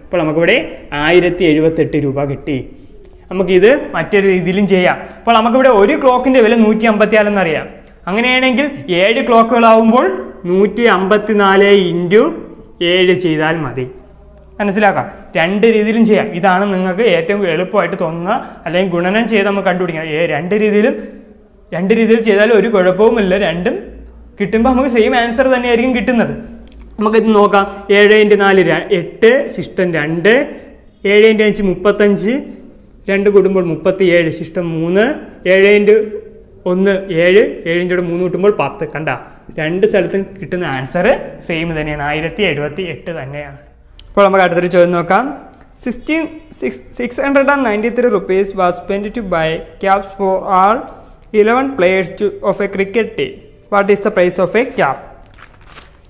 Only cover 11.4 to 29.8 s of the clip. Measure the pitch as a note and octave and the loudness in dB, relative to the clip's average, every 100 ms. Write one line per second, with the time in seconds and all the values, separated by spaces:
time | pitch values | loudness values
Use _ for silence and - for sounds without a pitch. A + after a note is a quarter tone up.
11.4 | G3 G3 G3+ G3+ F3+ E3+ F3 G#3 C4 - | 4 4 4 4 2 -2 2 2 2 -2
12.4 | - - - - F3 F3+ F#3 F3+ F3 D#3 | -14 -20 -20 -6 0 2 2 0 0 -2
13.4 | D#3 E3 C#3 A#2+ B2+ - - - - - | -2 -2 -4 -6 -8 -12 -20 -20 -20 -20
14.4 | - - G3+ G3 G3+ D#3+ - - - F3 | -20 -6 -4 0 2 0 -4 -12 -8 -4
15.4 | E3 G3+ A3+ G#3+ G#3+ A3+ G#3+ G3 C3+ F3 | -2 2 2 2 0 2 2 2 0 -2
16.4 | F#3+ F#3 G3+ F#3 F#3 F3+ A#3 E3 E3 G3+ | 0 2 0 -2 -2 0 0 0 0 -2
17.4 | F#3+ D#3+ F#3 G3+ E3+ F3+ E3+ E3 F3 A#3+ | -2 -2 -2 -2 -2 -4 -6 -6 -4 -4
18.4 | - - E3 E3+ F#3+ E3+ F3+ G#3+ A#3 G#3+ | -6 -14 -6 -2 -2 -2 0 -2 0 0
19.4 | G3+ G3+ F#3+ F3+ F3+ D#3+ D#3+ D3+ E3+ D3 | 0 -2 -2 -2 -4 -4 -6 -2 -2 -2
20.4 | F3 G#3+ G#3+ G#3 A#3+ - - - - - | -2 -2 0 2 0 -2 -10 -18 -20 -20
21.4 | _ _ _ E3+ F#3 A3+ A3 A3+ A3 G3+ | _ _ _ -6 0 0 2 2 2 2
22.4 | G#3+ A3 A3 G3+ F3+ F3+ A3 A#3+ F#3+ G3 | 4 2 2 2 2 2 2 2 0 0
23.4 | F3+ E3+ F#3 F#4 - - - - - - | -2 -2 -4 -6 -10 -18 -20 -20 -20 -8
24.4 | G3 A3 A#3 B3+ C#4 A#3 A3+ B3+ A#3 A#3 | -4 0 2 2 0 2 2 2 0 0
25.4 | C4 B3+ B3 A#3 B3+ A#3+ G3+ A#3+ F#3+ - | 2 2 2 0 0 0 0 0 0 -4
26.4 | - - - - - - G#3+ A3 G#3+ G#3 | -12 -18 -20 -20 -20 -4 0 2 4 4
27.4 | G3+ G3+ G3 - - G3+ G#3 G#3+ G#3 G#3 | 4 2 0 -6 0 4 6 6 6 4
28.4 | G3 F#3+ E3+ D#3+ - F#3 E3 - A3+ C4+ | 4 4 2 0 -2 -2 -4 0 2 2
29.4 | C#4+ - D#3 - | 0 -8 -8 -4